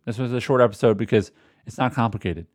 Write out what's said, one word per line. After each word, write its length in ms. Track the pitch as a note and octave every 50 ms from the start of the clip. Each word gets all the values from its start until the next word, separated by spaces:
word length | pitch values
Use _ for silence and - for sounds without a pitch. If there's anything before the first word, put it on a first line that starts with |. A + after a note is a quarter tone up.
| -
This 100 | - G#2+
was 160 | A#2+ B2+ A#2+
a 80 | B2+ B2
short 220 | - - C3+ B2+
episode 340 | A#2+ A2 G#2 - C3 A#2 G#2+
because 340 | G2 A2+ - B2 G#2+ G2 - _ _ _ _ _ _ _
it's 100 | - -
not 160 | - B2+ A#2+
complicated. 540 | - B2+ A#2 A2 G#2+ G2 - F#2 E2 E2+ - _ _